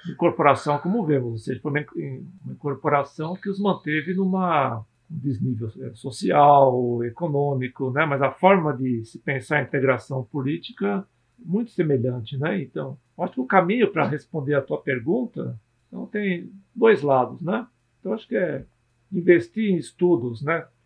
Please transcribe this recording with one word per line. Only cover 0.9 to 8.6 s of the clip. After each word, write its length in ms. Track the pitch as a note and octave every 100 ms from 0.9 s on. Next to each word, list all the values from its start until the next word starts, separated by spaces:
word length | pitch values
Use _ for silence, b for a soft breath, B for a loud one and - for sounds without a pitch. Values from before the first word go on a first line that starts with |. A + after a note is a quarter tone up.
| A#3 D#3+
vemos, 240 | C#3 A#2+
ou 80 | A2+
seja, 220 | C3+ C3
foi 100 | D3+
uma 100 | C#3+
in-, 460 | D3 E3+ D3 B2+ B2+ -
uma 80 | B2+
incorporação 840 | C3 D3 C3+ D#3 C#3+ - - D#3+
que 140 | F#3 G3+
os 100 | G3
manteve 540 | G3+ F3 D3+ D3+ D3
numa, 640 | F#3 F#3+ F#3+ F3+ D#3 C3 A2+
um 60 | A2 _ -
desnível, 640 | D#3+ C#3 A2 B2+ A2+ A2+ B2+
é, 140 | B2+
social, 1080 | - C3+ - F#3+ D3 D3 C#3+ C3+ B2 B2 A#2+
econômico, 840 | A#2+ A#2 E3+ C#3+ C#3+ C3+ B2+ - C3
né? 120 | C3
Mas 160 | D#3 C#3
a 120 | C3+
forma 440 | - F#3 G3